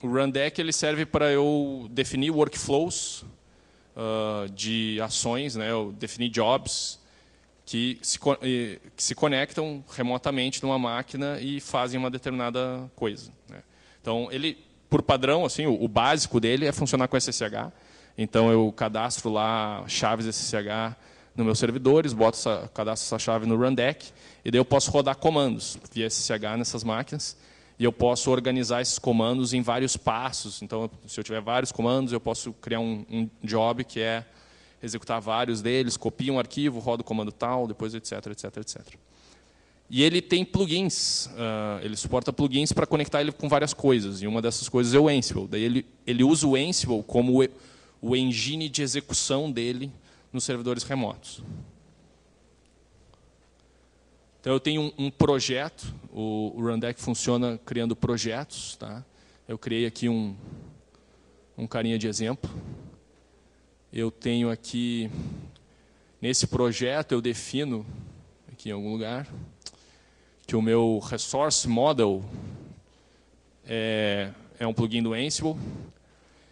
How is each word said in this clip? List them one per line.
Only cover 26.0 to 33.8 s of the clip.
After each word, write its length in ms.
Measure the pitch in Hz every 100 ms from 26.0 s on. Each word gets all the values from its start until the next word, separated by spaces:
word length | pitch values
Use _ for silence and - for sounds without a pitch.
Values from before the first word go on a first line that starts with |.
| 110
S 140 | -
S 120 | -
H 240 | 110 107 113
nessas 260 | 117 117
máquinas, 540 | 113 110 135 - - - - - - -
e 60 | 120
eu 80 |
posso 360 | 113 123 123 139
organizar 520 | 127 127 127 117 120
esses 180 | 123 -
comandos 540 | 131 113 113 127 123
em 80 | 123
vários 340 | 117 120 131 -
passos. 680 | - 113 127 - 107 -
Então, 300 | 101 110 113 - -
se 100 | -
eu 60 |
tiver 160 | 107 110
vários 320 | 104 123 127
comandos, 400 | - 117 131 131
eu 80 | 117
posso 320 | - 113 120
criar 300 | - 120 113
um, 240 | 113 107 -
um 200 | 113 110 -
job 440 | 110 110 113 120